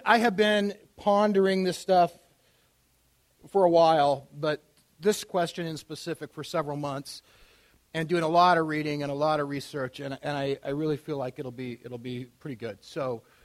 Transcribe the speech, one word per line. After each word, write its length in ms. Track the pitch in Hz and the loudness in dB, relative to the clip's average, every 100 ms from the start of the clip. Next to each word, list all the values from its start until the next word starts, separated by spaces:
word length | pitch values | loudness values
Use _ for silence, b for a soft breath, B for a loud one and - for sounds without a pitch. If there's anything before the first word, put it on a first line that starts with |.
| 202 | 4
I 140 | 226 | 4
have 160 | 233 190 | 4 2
been 400 | 214 208 202 - _ - | 2 2 0 -4 _ -4
pondering 640 | 214 202 214 196 190 190 | 2 4 4 4 2 2
this 140 | 185 170 | 0 -4
stuff 340 | - 185 170 - _ _ _ _ _ _ _ _ _ _ _ _ 151 | 2 4 4 0 _ _ _ _ _ _ _ _ _ _ _ _ -2
for 160 | 196 | 4
a 60 | 180 | 6
while, 580 | 170 165 160 143 135 - | 6 6 6 4 0 -6
but 320 | 147 156 151 _ _ _ _ | -6 -4 -4 _ _ _ _
this 240 | 190 202 | -2 -2
question 420 | - 185 170 - 165 | -2 -2 -2 -4 -8
in 120 | 156 | -8
specific 560 | - 151 170 156 147 | -12 -12 -10 -10 -12
for 100 | - | -14
several 340 | 143 165 147 143 | -6 -4 -4 -6
months, 460 | 143 135 - - b b b b b b _ | -6 -8 -12 -18 b b b b b b _
and 140 | 160 160 | -6 -2
doing 140 | 175 | 0
a 60 | 160 | 4
lot 320 | 170 180 170 | 6 6 6
of 80 | 156 | 2
reading 340 | 151 151 147 | -2 -4 -4
and 100 | 143 | -6
a 40 | 143 | -2
lot 240 | 151 151 | 0 0
of 100 | 143 | -2
research, 500 | 139 - 147 127 - | -6 -8 -8 -8 -8
and, 200 | 139 135 | -12 -8
and 160 | 151 143 | -6 -4
I, 220 | 139 135 | -4 -6
I 60 | 143 | -6
really 280 | 143 156 143 | -4 -4 -4
feel 200 | - 143 | -6 -6
like 220 | 127 151 | -6 -8
it'll 120 | 131 | -12
be, 280 | 120 127 117 | -10 -12 -12
it'll 140 | 123 120 | -14 -12
be 280 | 127 123 127 _ | -10 -10 -12 _
pretty 180 | 156 113 | -14 -10
good. 200 | 113 101 | -10 -12
So 420 | - 156 131 117 b b | -12 -8 -6 -6 b b